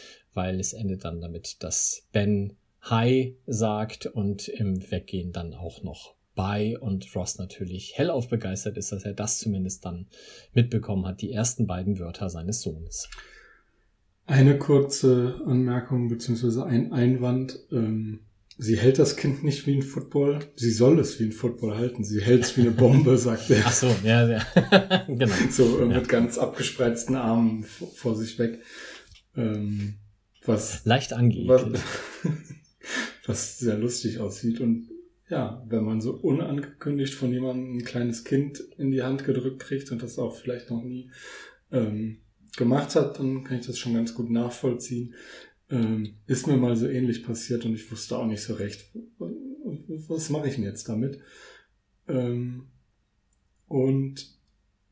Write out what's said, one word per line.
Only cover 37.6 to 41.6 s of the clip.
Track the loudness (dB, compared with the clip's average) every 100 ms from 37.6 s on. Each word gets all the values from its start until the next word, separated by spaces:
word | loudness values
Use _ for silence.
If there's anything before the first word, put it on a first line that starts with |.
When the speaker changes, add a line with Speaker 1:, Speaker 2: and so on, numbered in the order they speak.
| -6 -8
Speaker 2:
ein |
kleines | -6 -2 -2 -4
Kind | -2 0 0 -6 -14 -4
in | 0
die | 0
Hand | 0 -2
gedrückt | -2 -2 -2 -6
kriegt | -6 -6 -6
und | -8
das | -8 -6
auch | -8
vielleicht | -6 -8 -8 -6
noch | -8
nie, | -8 -10 -14 -18 -18 -18 -20 -20